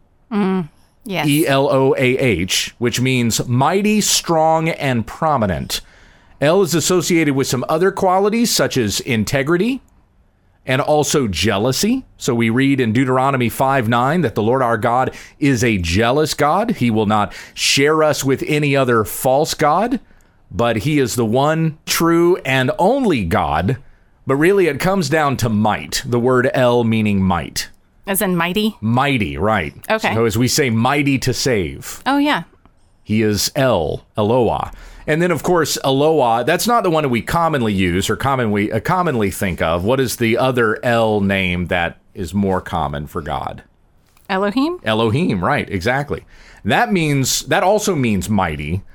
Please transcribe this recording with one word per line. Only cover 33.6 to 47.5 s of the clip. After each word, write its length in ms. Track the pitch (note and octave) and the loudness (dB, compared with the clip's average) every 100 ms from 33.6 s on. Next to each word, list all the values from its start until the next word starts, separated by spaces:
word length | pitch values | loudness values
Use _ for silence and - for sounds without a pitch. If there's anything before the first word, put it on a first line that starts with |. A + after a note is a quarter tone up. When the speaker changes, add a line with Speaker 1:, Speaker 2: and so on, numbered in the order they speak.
| C3 G2+ D2+ - - - | 0 2 0 -6 -8 -2
Speaker 2:
Eloah. 560 | G#2 B2+ G#2 C#2+ - - - - - | 2 2 2 0 -6 -10 -20 -14 -4
And 160 | D#3 | 0
then, 100 | F3 | 0
of 120 | D#3 | 0
course, 340 | - F3+ C#3 - | 0 2 2 -2
Eloah, 640 | C#3+ C3+ D3+ D#3+ B2 A2+ B2 | 0 2 2 4 2 2 0
that's 200 | F3 G#3+ | 0 2
not 160 | A#3+ | 0
the 60 | F#3+ | 2
one 140 | D#3+ | 0
that 60 | C#3+ | 0
we 120 | A#2 | -2
commonly 520 | - E3+ E3 D3 A2+ | -2 -2 0 0 0
use 360 | F#2+ F2+ F2 G2 | 0 0 0 -2
or 60 | F#2+ | -2
commonly, 560 | C3+ C3 A2+ G#2 G#2 | -2 0 0 0 0
uh, 80 | A2 | -2
commonly 500 | - F3+ E3+ B2 G2+ | -2 -2 0 0 -2
think 320 | - G2 E2 | -2 -4 -2
of. 220 | E2 F2 | 0 0
What 160 | G2 C3+ | 0 0
is 160 | B2+ - | -2 0
the 220 | A2+ A2+ | 0 2
other 420 | C3 B2+ A2+ - B2 | 0 2 0 0 0
El 340 | A#2 A2+ G#2+ | 0 2 2
name 480 | G2 G2 F#2 F2+ E2+ | 0 0 0 -2 -2
that 300 | F2+ E2+ - _ | -2 -2 -6 _
is 200 | - E2+ | -12 -6
more 280 | G2 G2 F#2 | -2 0 -2
common 460 | - E2+ C#2+ C#2+ D2 | -4 -4 -4 -6 -8
for 140 | F2+ | -10
God? 420 | D2+ C#2+ - - - _ _ _ _ _ - | -6 -6 -8 -12 -18 _ _ _ _ _ -6
Speaker 1:
Elohim? 500 | F#3+ G3+ A#3+ D4+ F4+ | -4 -2 -2 -2 -4
Speaker 2:
Elohim, 600 | A2 A2 A#2 C#3 F3+ G2 | -2 0 2 0 0 -2
right, 260 | G2 C#3 - | 0 -2 -2
exactly. 560 | F#2+ G2 C3 C#3+ D#2 - - - - | -4 -2 -2 -4 -8 -10 -20 -20 -10
That 300 | G2+ D#3+ A#3 | -2 0 0
means, 480 | F#3+ D#3 C#3 B2+ - | 0 0 0 0 -2
that 160 | C3 | 0